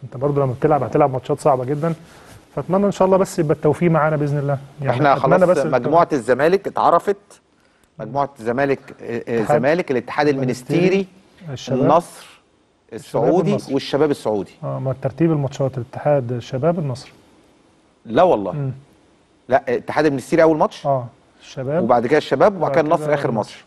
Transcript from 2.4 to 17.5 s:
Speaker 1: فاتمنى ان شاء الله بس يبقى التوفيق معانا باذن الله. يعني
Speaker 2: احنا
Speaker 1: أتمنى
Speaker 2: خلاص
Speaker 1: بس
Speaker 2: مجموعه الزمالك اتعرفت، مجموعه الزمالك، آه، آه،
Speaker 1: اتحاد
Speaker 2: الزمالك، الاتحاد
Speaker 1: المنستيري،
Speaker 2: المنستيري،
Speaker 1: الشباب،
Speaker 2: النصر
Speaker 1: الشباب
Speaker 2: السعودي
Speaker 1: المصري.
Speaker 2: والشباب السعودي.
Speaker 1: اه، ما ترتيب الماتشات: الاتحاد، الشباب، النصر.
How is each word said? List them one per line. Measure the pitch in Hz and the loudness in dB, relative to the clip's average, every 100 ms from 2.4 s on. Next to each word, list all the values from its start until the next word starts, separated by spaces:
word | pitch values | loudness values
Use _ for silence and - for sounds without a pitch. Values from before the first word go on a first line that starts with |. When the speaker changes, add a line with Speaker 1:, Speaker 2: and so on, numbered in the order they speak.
| _ - | _ -12
Speaker 1:
فاتمنى | 135 185 202 | -2 0 0
ان | |
شاء | - 185 | 2 4
الله | 190 | 4
بس | 190 - | 2 -2
يبقى | 151 | -2
التوفيق | 156 156 143 175 | 2 0 2 2
معانا | 160 151 156 | 4 2 0
باذن | 147 143 | -2 -2
الله. | 139 139 - - | -2 -4 -6 -10
يعني | 135 | -4
Speaker 2:
احنا | 123 147 131 | 2 4 4
Speaker 1:
أتمنى | 131 185 175 | 4 4 4
Speaker 2:
خلاص | 175 | 4
Speaker 1:
بس | 139 | 2
Speaker 2:
مجموعه | 131 123 156 170 | 0 2 2 4
الزمالك | 151 110 123 151 190 151 | 0 0 2 4 2 -2
اتعرفت، | 110 117 170 - 202 _ - _ _ _ _ _ _ | 0 2 2 0 -6 _ -20 _ _ _ _ _ _
مجموعه | 110 135 139 - | -10 -4 -6 -6
الزمالك، | 110 120 143 135 - - | -6 -2 0 -2 -4 -18
آه، | 95 117 | -10 -10
آه، | |
Speaker 1:
اتحاد | - 117 107 151 | -4 -4 0 0
Speaker 2:
الزمالك، | 127 170 175 | 2 0 0
الاتحاد | 127 113 - 147 | -4 -4 -2 0
Speaker 1:
المنستيري، | 135 131 117 - 165 | 0 -2 -4 -2 0
Speaker 2:
المنستيري، | 180 190 190 _ _ _ 170 | 2 0 -4 _ _ _ -16
Speaker 1:
الشباب، | 131 - 131 | -14 -6 -2
Speaker 2:
النصر | 127 156 175 - - - _ _ _ _ _ | 2 2 0 -18 -20 -20 _ _ _ _ _
Speaker 1:
الشباب | 113 - 123 | -18 -6 -2
Speaker 2:
السعودي | 117 165 160 | 0 2 0
Speaker 1:
المصري. | 135 - | -2 -2
Speaker 2:
والشباب | 135 - 143 151 | -6 -2 0 0
السعودي. | 139 123 107 92 - | 0 -2 -4 -6 -10
Speaker 1:
اه، | 143 135 | -10 -6
ما | 131 123 | -6 -4
ترتيب | 135 - 165 | -6 0 0
الماتشات: | 156 139 - 135 131 | 0 -2 -4 -4 -4
الاتحاد، | 117 - - 147 120 | -10 -6 0 0 0
الشباب، | 123 - 131 147 175 | -8 -6 -2 -2 -2
النصر. | 147 120 - - _ _ _ | -4 -8 -12 -20 _ _ _